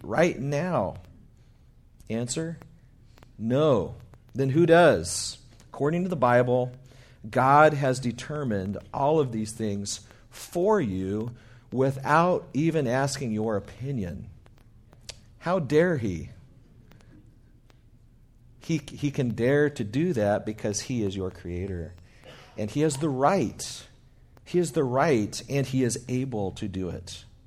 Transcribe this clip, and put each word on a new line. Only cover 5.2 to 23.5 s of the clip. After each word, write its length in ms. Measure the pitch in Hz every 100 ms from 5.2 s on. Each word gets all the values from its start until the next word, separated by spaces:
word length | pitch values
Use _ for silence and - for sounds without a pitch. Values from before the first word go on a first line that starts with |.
| - - - - -
According 300 | - 139 175
to 60 | 185
the 80 | 175
Bible, 560 | 123 123 127 123 123 - - - - - 107
God 440 | 120 131 143 156
has 260 | 143 139 131
determined 760 | 123 117 - 151 135 101 95 95 -
all 280 | - 139 156
of 100 | 131
these 220 | 113 107
things 480 | - 110 101 101 - - - -
for 500 | - - 175 196 214
you 500 | 120 92 95 104 120 - - - -
without 760 | 120 135 135 113 151 175 180 -
even 360 | 127 160 156 131
asking 420 | 127 139 139 131
your 260 | 107 110 104
opinion. 720 | - - 131 135 90 78 - - - - - - - - - - - -
How 220 | 170 185
dare 360 | 123 151 180 156
he? 340 | 107 82 - - - - - - - - - - - - - - _ - _ - - - - _ - -
He, 160 | - 160 -
he 220 | - 143
can 180 | 139 123
dare 400 | 104 120 143 147
to 140 | 147
do 280 | 107 127 180
that 300 | 117 101 104
because 360 | 107 107 110 101
he 240 | - 123
is 120 | 101 95
your 140 | 92
creator. 640 | - 87 87 98 90 82 90 - - - - - -
And 100 | 107
he 120 | 147
has 160 | 156 135
the 120 | 156
right. 760 | 127 139 190 110